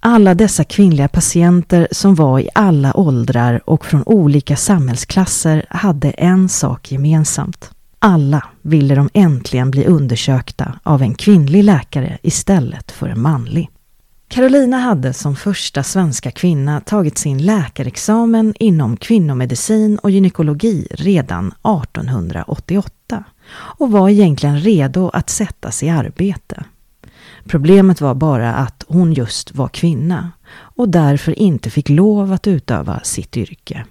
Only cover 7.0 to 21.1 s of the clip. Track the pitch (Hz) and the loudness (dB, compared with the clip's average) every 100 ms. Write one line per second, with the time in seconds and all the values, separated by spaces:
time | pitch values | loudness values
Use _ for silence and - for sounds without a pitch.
7 | 147 160 151 - - - - - _ _ | 0 2 0 -4 -8 -10 -16 -20 _ _
8 | 220 170 139 147 - _ 151 156 139 139 | 2 2 2 -2 -4 _ 0 2 4 2
9 | 143 208 185 135 - 127 131 135 - 170 | 2 4 2 2 -2 -4 -2 0 2 2
10 | 135 113 - 131 - - - - - 143 | 2 -2 -2 -2 -4 -10 -10 -8 -2 0
11 | 135 - - 196 143 175 202 170 - 147 | 0 -2 4 4 4 4 4 2 0 -6
12 | 127 - - - - 190 123 - - - | -6 -6 -4 -4 0 0 0 -8 -16 -10
13 | - 113 131 147 117 - 165 _ _ _ | -8 -2 -2 -2 -4 -6 -6 _ _ _
14 | _ _ _ - 254 277 254 262 247 185 | _ _ _ 0 2 4 2 0 0 0
15 | 127 131 147 139 202 190 - - - 190 | -2 -4 -6 -4 -4 -6 -6 -6 -4 -2
16 | 175 131 - - 180 156 139 147 - 208 | -2 -2 -8 -4 -2 0 -2 -4 -2 -2
17 | 160 - 151 135 165 214 139 - 127 - | -2 -4 -4 -2 0 0 -2 -6 -10 -8
18 | - 220 233 226 220 208 226 165 123 120 | -2 0 2 2 0 0 0 2 0 -4
19 | - 226 160 127 127 120 - 220 214 208 | 0 0 2 -2 -4 -4 -2 0 0 0
20 | 208 196 190 - 156 147 226 185 - - | 0 2 2 2 -2 0 -2 -2 -6 -6
21 | 180 | 0